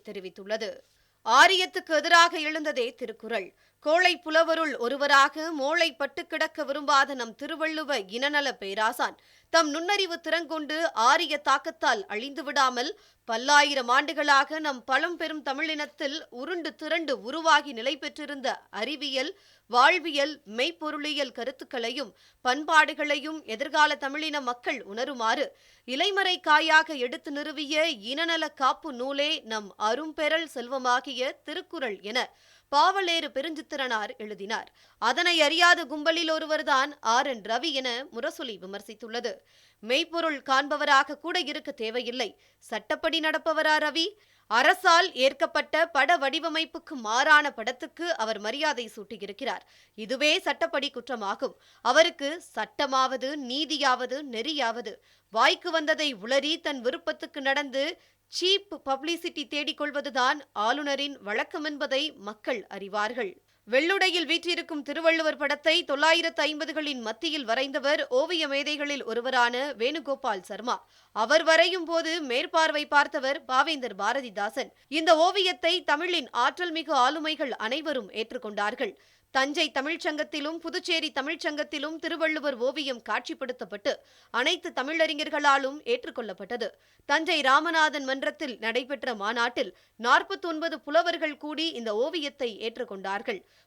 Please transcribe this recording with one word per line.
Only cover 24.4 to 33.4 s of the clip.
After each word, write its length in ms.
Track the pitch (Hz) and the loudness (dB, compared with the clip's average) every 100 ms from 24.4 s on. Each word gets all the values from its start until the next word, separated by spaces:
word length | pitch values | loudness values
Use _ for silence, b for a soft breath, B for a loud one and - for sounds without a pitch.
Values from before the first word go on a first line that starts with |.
மக்கள் 420 | 247 240 359 262 190 | -4 -4 -4 -6 -6
உணருமாறு 600 | 214 277 254 220 247 - - b b b | -6 -6 -2 0 0 -2 -8 b b b
இலைமறை 540 | 262 392 392 381 359 | -2 0 2 0 0
காயாக 580 | 320 302 320 311 320 285 | 4 4 6 4 4 -2
எடுத்து 340 | 247 320 330 | -6 -6 -8
நிறுவிய 540 | 285 294 285 277 302 330 | -8 -6 -6 -4 0 0
இனநல 640 | 233 214 277 330 330 302 | -2 -6 -4 -2 -2 -4
காப்பு 440 | - 262 294 320 | 0 0 0 -6
நூலே 460 | 240 262 277 294 311 | -8 -4 -2 -2 -2
நம் 360 | 220 220 196 - | -6 -8 -8 -4
அரும்பெறல் 720 | 214 254 311 302 302 320 320 | -2 -2 -4 -4 0 0 -2
செல்வமாகிய 800 | 262 240 269 254 247 269 247 269 381 | -8 -6 -4 0 0 -2 -6 -6 -6
திருக்குறள் 560 | - 330 - 330 247 190 | -10 -10 -10 -8 -6 -6
என 300 | 202 240 214 b b b b 285 | -4 -2 -4 b b b b 4
பாவலேறு 520 | 349 392 349 330 294 | 4 4 0 0 -2
பெருஞ்சித்திரனார் 840 | 262 | -4